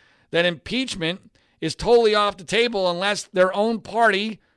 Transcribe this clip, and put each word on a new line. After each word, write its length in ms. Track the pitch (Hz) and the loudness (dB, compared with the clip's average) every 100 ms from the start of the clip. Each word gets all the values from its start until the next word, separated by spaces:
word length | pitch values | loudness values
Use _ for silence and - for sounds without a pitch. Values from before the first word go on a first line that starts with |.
| _ _ _ | _ _ _
that 140 | 165 175 | -2 -2
impeachment 840 | 160 - 240 262 190 160 - _ _ _ _ | -4 -6 -6 -6 -6 -6 -8 _ _ _ _
is 140 | 160 - | -10 -4
totally 380 | 185 240 220 | 2 4 4
off 220 | 208 202 185 | 2 0 -4
the 80 | |
table 480 | 160 208 240 208 185 | -4 -2 0 0 -2
unless 320 | 175 202 202 | -2 -2 -4
their 320 | - 185 185 196 | -2 2 2 2
own 240 | 220 226 | -2 -2
party 600 | - 220 226 190 220 208 _ | -4 2 2 2 -2 -8 _